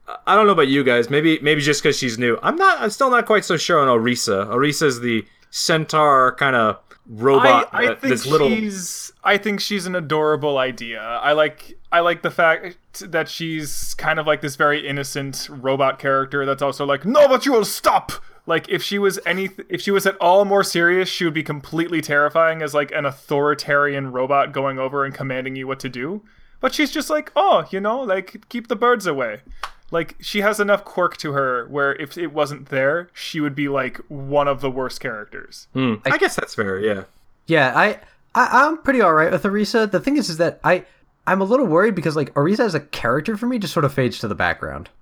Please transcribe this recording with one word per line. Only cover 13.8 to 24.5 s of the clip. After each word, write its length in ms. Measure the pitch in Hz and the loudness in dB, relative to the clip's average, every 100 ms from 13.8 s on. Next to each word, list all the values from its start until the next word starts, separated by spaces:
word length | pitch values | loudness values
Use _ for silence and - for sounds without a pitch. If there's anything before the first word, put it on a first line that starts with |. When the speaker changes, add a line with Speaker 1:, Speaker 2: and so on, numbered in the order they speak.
| - - | -4 -4
Speaker 2:
kind 240 | 156 160 | -2 0
of, 80 | 156 | 0
like, 140 | 151 | -2
this 140 | 147 135 | -2 0
very 280 | 147 147 143 | 0 0 -4
innocent 600 | 139 135 147 139 131 - | -6 -6 -6 -8 -8 -12
robot 500 | 143 131 135 135 - | -6 -2 0 0 0
character 460 | 139 135 135 143 139 | -2 -2 -2 -4 -2
that's 160 | 135 | -2
also 240 | 139 127 143 | -2 -2 -2
like, 200 | 139 165 | -2 2
"No, 220 | 294 285 | 4 6
but 180 | 262 277 | 4 2
you 80 | |
will 120 | 240 202 | 2 2
stop!" 460 | - - 190 - - - - - | 0 2 2 0 -10 -14 -12 -2
Like, 220 | 165 - | -2 -2
if 120 | 180 | -4
she 160 | - 202 | -2 0
was 200 | 196 185 170 | 0 0 -2
any, 240 | 180 190 - - | -2 -4 -8 -10
if 120 | 175 | -6
she 100 | 202 | 0
was 140 | 196 190 | 0 2
at 120 | 190 | 2
all 260 | 175 190 202 | 4 6 6
more 180 | 202 190 | 2 2
serious, 420 | 175 170 185 180 | 2 2 2 0
she 140 | - 170 | -2 -2
would 80 | |
be 100 | 156 | -2
completely 580 | 147 147 - 160 170 165 | -4 -8 -6 -4 -2 -4
terrifying 600 | - 147 147 165 160 160 | 0 2 2 2 2 0
as, 120 | 151 | -2
like, 180 | 147 143 | -2 -2
an 140 | 156 143 | -2 -4
authoritarian 1040 | 131 - 143 147 147 - 143 143 139 135 | -6 -4 0 0 0 0 0 0 -2 -6
robot 400 | 127 131 139 139 | -4 0 2 0